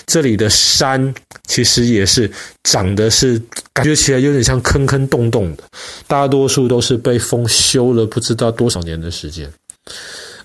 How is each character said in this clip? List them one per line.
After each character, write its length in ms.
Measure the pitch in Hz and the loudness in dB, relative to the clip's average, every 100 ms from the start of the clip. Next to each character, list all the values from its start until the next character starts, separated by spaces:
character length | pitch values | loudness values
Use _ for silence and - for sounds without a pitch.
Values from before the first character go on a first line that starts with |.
| - | -2
这 160 | 170 | 0
里 160 | 135 107 | 2 2
的 100 | 107 | 2
山 640 | - - - 139 135 135 127 - - - | 2 2 0 0 0 -2 -6 -14 -20 -6
其 160 | - | -2
实 240 | 117 - 120 | 0 2 2
也 180 | 110 95 | 2 2
是 240 | - 110 - - - | 2 0 -4 -18 -6
长 320 | - 120 95 101 | -2 0 0 0
得 140 | 110 | 2
是 320 | - 131 113 113 - - | 2 2 0 -4 -14 -8
感 100 | - | -2
觉 120 | 147 151 | 0 2
起 180 | - | 2
来 60 | 127 | 2
有 120 | 143 | 2
点 120 | 139 | 2
像 180 | 117 131 | 2 0
坑 240 | 117 143 135 | 0 0 2
坑 220 | 139 135 | 2 0
洞 240 | 139 117 | 0 2
洞 180 | 117 90 73 | 0 -2 -6
的， 80 | - - - - - | -16 -18 -18 -18 -2
大 200 | 143 139 | 0 2
多 200 | 139 135 | 2 2
数 200 | 139 123 | 2 2
都 120 | 123 | 2
是 160 | 120 120 | 2 0
被 220 | 127 120 | 0 0
风 300 | 120 120 117 | 0 -2 0
修 440 | - - 135 123 | 0 2 2 2
了 140 | 117 110 | 2 0
不 140 | 120 | -2
知 160 | - 113 | -4 0
道 160 | 117 | 0
多 180 | 113 120 | 0 -2
少 100 | 92 | -2
年 180 | 82 80 | -6 -6
的 100 | 82 | -8
时 220 | - 78 | -10 -12
间。 200 | 78 71 - - - - - - - - - | -12 -14 -16 -20 -20 -20 -18 -16 -16 -18 -10